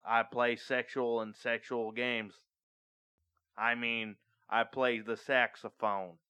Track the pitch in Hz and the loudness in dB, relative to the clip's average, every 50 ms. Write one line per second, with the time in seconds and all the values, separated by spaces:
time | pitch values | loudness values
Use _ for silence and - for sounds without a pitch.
0 | _ - 113 117 117 117 - 123 120 120 120 110 - - 135 127 120 - - 135 | _ 4 4 4 4 2 0 0 2 2 2 -2 -2 -2 0 0 0 -2 -2 0
1 | 127 120 117 117 110 107 104 - - 123 117 113 107 - 131 120 113 107 110 113 | 0 2 2 0 -2 -4 -8 -8 -4 -2 -2 -2 -2 -4 -4 -2 -2 -2 -2 -2
2 | 120 123 120 113 110 104 - - _ _ _ _ _ _ _ _ _ _ _ _ | -2 0 0 -2 -4 -6 -10 -18 _ _ _ _ _ _ _ _ _ _ _ _
3 | _ _ _ _ _ _ _ _ _ _ _ - 107 117 120 120 120 120 117 117 | _ _ _ _ _ _ _ _ _ _ _ 0 0 0 2 2 -2 -4 -2 -2
4 | 113 107 104 _ _ _ _ _ _ _ - 113 113 113 - 135 131 127 120 110 | -4 -6 -8 _ _ _ _ _ _ _ 2 2 2 2 0 0 2 2 2 0
5 | 110 110 117 110 - - 139 127 120 110 - - - 113 - _ - 107 101 98 | -2 -4 -6 -6 -2 2 4 4 4 4 0 -6 -14 -14 -10 _ 0 0 0 0
6 | 95 90 85 85 _ | -4 -6 -12 -16 _